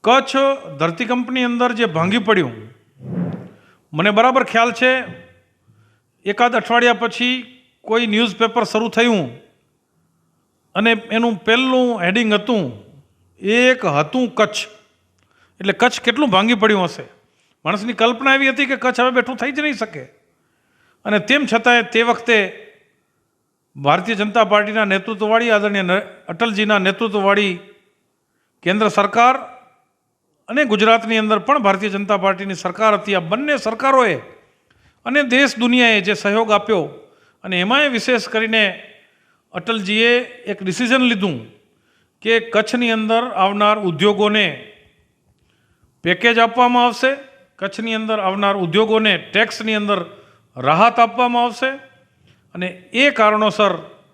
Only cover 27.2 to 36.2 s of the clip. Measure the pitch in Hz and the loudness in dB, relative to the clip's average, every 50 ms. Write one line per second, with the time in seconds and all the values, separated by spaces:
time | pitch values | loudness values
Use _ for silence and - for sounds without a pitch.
27.2 | 190 196 202 208 208 196 175 175 - - - _ _ _ _ _ _ _ _ _ | 2 2 2 2 0 -2 -4 -6 -12 -20 -20 _ _ _ _ _ _ _ _ _
28.2 | _ _ _ _ _ _ _ _ - 170 185 214 220 208 208 - 202 202 202 226 | _ _ _ _ _ _ _ _ -2 -2 0 2 0 2 2 2 0 2 2 4
29.2 | 233 247 262 269 247 - - - _ _ _ _ _ _ _ _ _ _ _ _ | 4 4 4 0 -4 -12 -20 -20 _ _ _ _ _ _ _ _ _ _ _ _
30.2 | _ _ _ _ _ - 120 185 - 233 208 196 208 220 226 233 - 214 226 220 | _ _ _ _ _ -4 -2 -2 0 0 2 2 4 4 4 4 2 -2 -2 -2
31.2 | 214 214 220 208 214 - 285 294 220 196 190 185 208 214 190 196 202 190 208 196 | 0 0 -2 -2 2 0 0 2 2 2 0 0 -2 -6 -6 -6 -2 -2 -2 0
32.2 | 175 196 190 180 196 196 190 170 - 180 175 - 220 220 208 196 202 202 196 185 | 0 -2 -2 -2 -6 -10 -10 -8 -8 -8 -4 0 2 2 2 0 -2 -2 -2 -2
33.2 | 170 160 202 240 285 302 294 247 - 220 220 220 247 269 269 262 247 214 160 123 | -2 -2 -4 -4 -2 -2 -4 -2 -2 -6 -6 -2 0 2 4 4 4 2 0 -4
34.2 | - - - _ _ _ _ _ _ _ _ _ _ _ _ _ _ 240 254 294 | -8 -14 -20 _ _ _ _ _ _ _ _ _ _ _ _ _ _ -2 0 0
35.2 | 285 247 247 262 285 247 - 220 240 240 240 254 240 233 220 208 180 196 208 - | 0 2 2 2 2 2 0 0 0 2 4 4 4 4 4 2 0 -2 -4 -2